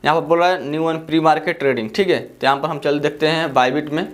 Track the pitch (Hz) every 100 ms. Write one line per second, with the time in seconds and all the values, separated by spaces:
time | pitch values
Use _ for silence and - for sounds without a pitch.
0 | 147 165 151 170 175 180 135 151 160 160
1 | 160 160 156 156 160 165 139 120 113 151
2 | 190 139 107 - 131 139 156 147 147 147
3 | 147 151 156 160 165 135 127 147 151 151
4 | 202